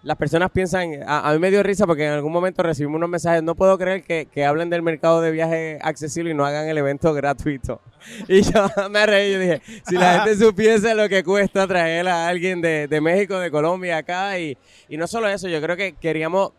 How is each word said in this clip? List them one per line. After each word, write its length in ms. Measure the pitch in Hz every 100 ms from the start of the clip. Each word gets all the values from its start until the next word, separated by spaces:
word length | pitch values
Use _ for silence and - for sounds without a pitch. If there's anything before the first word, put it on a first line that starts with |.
las 120 | 139 151
personas 340 | 147 165 180
piensan, 500 | 185 185 185 175 143 -
a, 220 | 147 139
a 40 |
mí 80 | 156
me 100 | 185
dio 100 | 202
risa 220 | 196 190
porque 220 | 196 151 151
en 60 |
algún 200 | 147 147
momento 300 | 170 185 180
recibimos 340 | 170 139 143 156
unos 100 | 170
mensajes, 320 | 175 165 170
"No 140 | 160 165
puedo 200 | 190 190
creer 260 | 180 190
que, 240 | - 165 143
que 120 | -
hablen 260 | 143 151 170
del 100 | 170
mercado 400 | 165 156 165 165
de 120 | 165
viajes 480 | 160 165 165 160 151
accesible 480 | 160 151 147 170 170
y 40 |
no 120 | 151 143
hagan 220 | 147 156
el 100 | 156
evento 340 | 139 143 165
gratuito". 680 | 147 143 139 156 139 127 120 - _ -
<laughs> 220 | - 185
Y 140 | 190
yo 240 | - 226 196 196 196
me 140 | 208 214
reí, 260 | 202 202
yo 60 | 190
dije, 200 | 185 156 - 220 -
"Si 80 | 180
la 240 | 180 175
gente 160 | 214 208
supiese 580 | 220 185 220 226 220
lo 140 | 220 208
que 160 | 190
cuesta 420 | 160 202 190 196 190
traer 400 | 180 165 165 180
a 200 | 170 170
alguien 320 | 180 180 180
de, 260 | 165 156 147
de 140 | 151
México, 380 | 156 185 196 190
de 100 | 175
Colombia 480 | 151 160 185 185 160
acá", 400 | 147 180 196 190
y, 180 | 160 127 _ - _
y 80 | 151
no 100 | 170
solo 200 | 226 214
eso, 200 | 196 185
yo 120 | 160
creo 160 | 156 175
que 180 | 196
queríamos 580 | 147 160 156 160 185 196